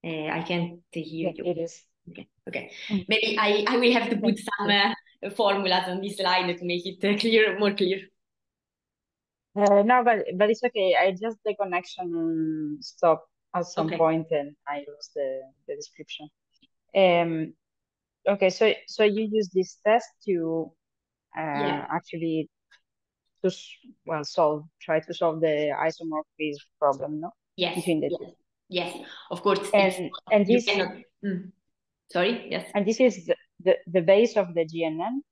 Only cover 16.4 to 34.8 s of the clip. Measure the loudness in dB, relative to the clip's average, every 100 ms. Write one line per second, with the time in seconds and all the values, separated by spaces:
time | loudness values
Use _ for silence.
16.4 | _ _ _ _ _ 4 6 4 2 -2
17.4 | -6 -10 _ _ _ _ _ _ -2 2
18.4 | 2 4 2 2 -6 2 2 2 0 0
19.4 | 0 0 -2 -2 2 2 0 _ -4 -2
20.4 | -2 -4 -6 _ _ _ _ _ _ -8
21.4 | -4 -2 -2 -2 -4 -6 -6 -6 -2 -2
22.4 | -4 _ _ _ _ _ _ _ _ _
23.4 | -4 -4 -18 -20 -20 -20 -8 -6 -4 2
24.4 | 2 2 -8 _ -2 -2 -2 -2 -2 2
25.4 | 0 2 0 0 -2 -4 -6 -8 -8 _
26.4 | -6 -6 -16 _ 0 0 -4 -8 -10 _
27.4 | _ -4 -2 -2 0 0 0 -6 -10 -18
28.4 | _ _ _ -6 -6 -10 -16 -20 -12 -2
29.4 | 0 0 2 4 4 0 -8 -10 0 2
30.4 | 4 2 2 -2 -2 -6 -20 _ -8 -8
31.4 | -10 _ _ _ _ _ _ -2 0 -2
32.4 | -6 -8 -4 -2 0 4 4 2 -4 -4
33.4 | _ _ 2 2 2 0 6 6 6 2
34.4 | -2 -2 -4 -2